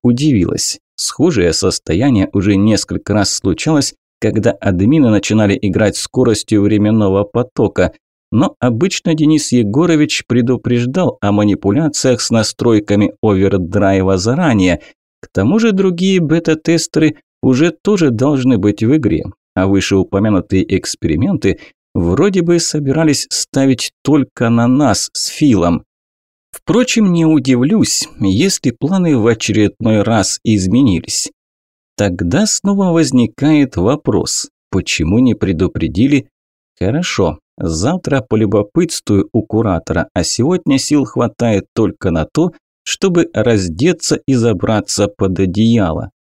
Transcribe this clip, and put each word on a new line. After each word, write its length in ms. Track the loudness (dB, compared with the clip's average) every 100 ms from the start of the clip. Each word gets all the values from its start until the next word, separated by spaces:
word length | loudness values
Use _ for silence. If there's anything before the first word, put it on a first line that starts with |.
удивилась. 760 | 0 0 2 0 0 -2 -6 -8 _ -10
Схожее 580 | -8 -2 0 2 0
состояние 760 | 0 -2 -4 -4 -2 2 2 0
уже 220 | 0 0 2
несколько 580 | 2 0 -2 -8 -2
раз 200 | -2 -2
случалось, 600 | -2 -4 -2 0 0 -2 -6 _ _
когда 300 | -2 0 -2
админы 580 | -2 -2 0 2 4 4
начинали 480 | 2 2 2 2 0
играть 380 | -2 0 0 -2
скоростью 640 | -6 -2 0 0 0 0
временного 640 | 2 2 2 2 2 0
потока. 680 | -2 -4 -4 -2 -2 0 -2 -4 _ _ _
Но 240 | -2 -2 -2
обычно 560 | -2 0 -2 -2 -4 0
Денис 360 | 2 2 0
Егорович 720 | 0 0 0 2 2 0 -4 -2
предупреждал 880 | 0 0 -2 -2 -2 -2 -2 -2 -2
о 100 | -2
манипуляциях 880 | 0 0 0 0 0 0 0 0 0
с 80 | 0
настройками 840 | -2 -2 -2 2 2 2 0 0 0
овердрайва 920 | 0 2 2 0 -2 0 2 2 0 0
заранее. 640 | 0 -2 0 2 2 0 -6 _ _ _
К 60 | -8
тому 260 | -2 0 2
же 120 | 2
другие 480 | 2 0 0 0 0
бета-тестеры 960 | 2 0 0 -2 0 -2 -2 0 0 -2 _ _
уже 280 | 0 2 0
тоже 380 | 0 -2 2 2
должны 480 | 2 0 2 2 2
быть 240 | 2 0
в 140 | 0 0
игре, 300 | 0 -2 -4 -14 _
а 140 | -4 0
вышеупомянутые 1120 | 0 2 0 0 0 0 0 0 -2 0 -2
эксперименты 840 | -4 -6 -2 0 0 0 -2 -4 -8 _ _
вроде 480 | -4 0 0 0 0
бы 180 | 0 0
собирались 680 | -2 -4 -2 0 0 0 -4
ставить 640 | -10 -6 -2 0 0 -4 -8
только 480 | -2 0 0 -2 0
на 180 | 2 2
нас 420 | 2 2 0 -4
с 140 | -8 -10
Филом. 560 | -2 2 2 2 -2 -6 _ _ _ _ _ _
Впрочем, 600 | -12 -2 0 0 2 2
не 140 | 2 2
удивлюсь, 840 | 2 2 0 2 0 0 -2 -8 -4
если 520 | -2 0 0 -2 -4
планы 460 | -4 -2 0 0 2
в 100 | 2
очередной 760 | 0 0 0 0 0 0 0
раз 360 | 2 0 -2 -4
изменились. 880 | -2 0 2 2 2 0 -4 -8 -8 -12 _ _ _ _ _ -4
Тогда 480 | -4 -2 -2 0 0
снова 460 | 0 0 0 2
возникает 840 | 2 2 2 0 0 2 2 2 0
вопрос, 760 | 0 0 0 -2 -2 -6 -8 _ _
почему 480 | -4 -4 -2 0 2
не 160 | 2 2
предупредили? 920 | -2 0 -2 -2 -4 0 0 0 -2 _ _ _ _ _
Хорошо, 600 | -4 -2 -4 -2 -2 -4 _ -8
завтра 640 | -6 -2 -2 -4 -2 -4
полюбопытствую 1040 | -2 0 0 0 0 -2 -2 -4 0 0 0
у 100 | -2
куратора, 640 | -2 -2 0 -2 -4 -4 -4
а 100 | -4
сегодня 540 | -4 -2 0 0 0 -2
сил 260 | 0 0 0
хватает 600 | -2 -4 -2 -2 0 -2 -2
только 340 | -2 -2 -2
на 160 | -2 -2
то, 260 | -2 -2 -4 _ _ -12
чтобы 440 | -4 0 0 0
раздеться 840 | 0 0 0 -2 -2 -2 0 -2 -4 0
и 80 |
забраться 760 | 0 2 0 0 -2 -2 -2 -2
под 320 | -2 -2 0
одеяло. 720 | 0 2 2 2 0 -2 -8 -14